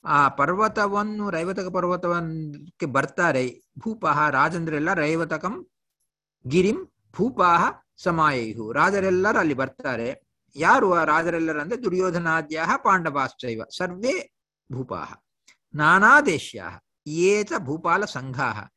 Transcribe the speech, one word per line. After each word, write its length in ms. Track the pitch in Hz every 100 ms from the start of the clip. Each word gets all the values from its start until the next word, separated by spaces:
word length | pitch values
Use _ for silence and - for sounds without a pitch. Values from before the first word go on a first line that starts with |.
| -
ಆ 240 | 147 139
ಪರ್ವತವನ್ನು, 1000 | 139 143 185 220 220 208 202 214 214 202
ರೈವತಕ 380 | 165 170 190 185
ಪರ್ವತವಕ್ಕೆ 1160 | 180 175 180 180 175 165 160 156 147 156 _ 156
ಬರ್ತಾರೆ 760 | 135 135 - 170 131 127 - _ -
ಭೂಪಾಹ, 500 | 226 220 165 147 151
ರಾಜಂದ್ರೆಲ್ಲ, 640 | 135 156 175 160 151 160
ರೈವತಕಂ 720 | 185 147 160 160 156 175 269 - _ _ _ _ _ _ _ 123
ಗಿರಿಂ 400 | 160 185 311 370 _ _ -
ಭೂಪಾಹ 540 | 233 247 180 170 226 - _ _
ಸಮಾಯುಹು, 720 | 185 165 156 131 113 107 107
ರಾಜರೆಲ್ಲರೂ 680 | 131 170 202 190 185 202 233
ಅಲ್ಲಿ 140 | 170
ಬರ್ತಾರೆ. 760 | 127 131 - 143 117 117 143 _ _ _ 143
ಯಾರು 380 | 165 254 196
ಆ 100 | 170
ರಾಜರೆಲ್ಲರೂ 560 | 156 156 165 165 160 151
ಅಂದ್ರೆ 240 | 151 240
ದುರ್ಯೋಧನಾದ್ಯಃ 920 | 233 180 185 170 170 165 151 156 165 240
ಪಾಂಡವಾಶ್ಚೈವ 840 | 220 190 165 139 131 - 123 110 - -
ಸರ್ವೇ 560 | 180 180 240 359 - _ _ _ _
ಭೂಪಾಹ 420 | 127 131 87 71 - _ _ _ _ _ 147
ನಾನಾ 460 | 151 185 214 285
ದೇಶ್ಯಾಹ 560 | 285 151 - 110 85 87 _ _ -
ಯೇ 360 | 156 185 208
ಚ 80 | 208 320
ಭೂಪಾಲ 480 | 135 160 170 180 208
ಸಂಘಾಹ. 580 | 143 131 127 127 107 98